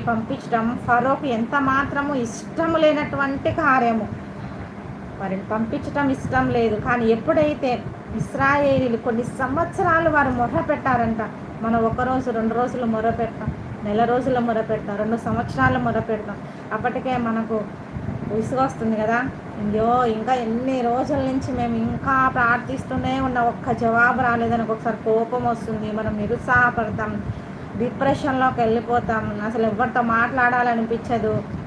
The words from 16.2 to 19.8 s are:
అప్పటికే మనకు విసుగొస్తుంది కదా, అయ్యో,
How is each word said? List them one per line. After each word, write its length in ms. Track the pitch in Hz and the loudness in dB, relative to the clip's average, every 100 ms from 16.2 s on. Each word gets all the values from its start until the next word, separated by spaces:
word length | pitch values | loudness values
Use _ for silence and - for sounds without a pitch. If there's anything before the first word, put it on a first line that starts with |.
| 208 196 - - - | -4 -10 -12 -12 -8
అప్పటికే 440 | 214 247 247 254 247 | -4 -2 -2 -2 -2
మనకు 400 | 233 226 220 220 190 - - - - - - | 0 -2 -2 -2 -4 -10 -10 -8 -6 -6 -4
విసుగొస్తుంది 640 | 214 220 262 269 - 226 214 | -2 -2 0 0 0 -2 0
కదా, 180 | 214 233 269 - - - | 2 0 -2 -6 -10 -6
అయ్యో, 460 | 208 214 | -2 2